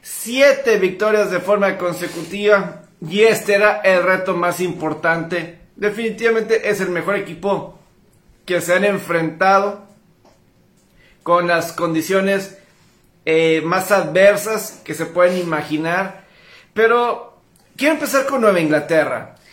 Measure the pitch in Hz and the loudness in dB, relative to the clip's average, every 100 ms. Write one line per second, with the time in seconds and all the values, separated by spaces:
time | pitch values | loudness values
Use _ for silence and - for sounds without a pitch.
0 | - - 208 254 277 269 - 208 185 180 | -14 -14 -6 2 4 4 2 2 2 0
1 | 208 214 196 180 180 202 196 175 175 170 | 0 2 0 -2 0 0 2 0 -4 -6
2 | 175 170 165 196 208 202 175 - - _ | -8 -10 -10 -2 2 2 2 -12 -20 _
3 | 156 190 220 214 - 202 214 208 190 185 | -8 2 4 4 0 2 2 2 2 2
4 | 175 185 185 175 175 170 180 160 156 156 | 2 0 0 -2 -2 -2 -4 -4 -6 -4
5 | 170 165 160 175 165 - - - 208 202 | -2 -2 -2 -6 -8 -16 -20 -6 -4 -2
6 | 226 214 226 226 214 220 - 196 185 175 | -6 -2 0 0 0 -2 0 -2 -2 -4
7 | 165 202 196 160 196 185 - - _ _ | -2 -4 -6 -6 -4 -4 -6 -18 _ _
8 | _ _ _ _ - 175 165 180 202 190 | _ _ _ _ -4 -4 0 2 2 0
9 | - 170 165 156 190 196 202 202 - _ | -2 -2 -2 0 2 4 2 -6 -16 _
10 | _ _ _ _ _ _ _ _ _ _ | _ _ _ _ _ _ _ _ _ _
11 | _ _ - 175 175 170 - - 170 160 | _ _ 0 0 2 0 -2 -4 -2 -2
12 | 156 190 190 196 190 - _ _ _ _ | 0 0 0 -2 -4 -16 _ _ _ _
13 | _ _ - 160 165 160 160 185 185 202 | _ _ 0 2 4 2 0 -2 2 0
14 | 170 165 196 208 214 220 - - - 156 | 2 4 6 4 -2 -6 -6 -16 -12 -8
15 | 165 180 180 185 175 156 147 151 160 175 | -6 2 2 2 -2 -4 -4 -4 -2 -2
16 | 190 - _ _ - - _ - 226 240 | -4 -10 _ _ -20 -20 _ 0 2 4
17 | 240 233 - _ _ _ _ - 285 311 | 0 -4 -10 _ _ _ _ -4 0 0
18 | 294 269 269 269 220 185 160 151 147 160 | 0 -2 0 2 2 2 2 0 0 0
19 | 131 123 - - _ | 0 -4 -10 -20 _